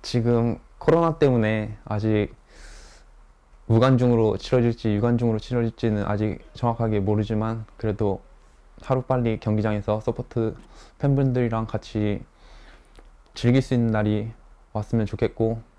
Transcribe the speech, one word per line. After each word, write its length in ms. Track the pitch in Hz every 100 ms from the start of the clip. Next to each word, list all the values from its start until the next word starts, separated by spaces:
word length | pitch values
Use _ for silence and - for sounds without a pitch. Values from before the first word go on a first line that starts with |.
지금 560 | - 123 117 117 117 - - -
코로나 400 | - 165 165 156
때문에 580 | 143 123 107 110 107 110
아직 500 | - 107 110 107 101 - _ - - - - - - - - _ _ - -
무관중으로 680 | 113 127 127 123 120 110 107
치러질지 580 | - 127 120 117 110 104
유관중으로 420 | 120 120 117 110
치러질지는 640 | - 123 117 - 117 104
아직 360 | 101 104 107 - -
정확하게 440 | - 120 117 113 104
모르지만, 680 | 98 107 104 107 110 113 110 -
그래도 440 | 110 101 104 92 - - - _ - -
하루빨리 560 | - 131 123 127 117 110
경기장에서 600 | - 107 110 104 104 110
서포트 560 | 110 117 123 - 113 - - - - _
팬분들이랑 680 | 143 139 135 123 120 113 113
같이 580 | 107 - 110 107 104 - _ - - - - _ - - - _
즐길 280 | - 120 131
수 120 | 127
있는 180 | 123 117
날이 400 | 107 107 107 110 - - - _
왔으면 340 | 107 107 117 104
좋겠고 540 | - 117 - 113 117 -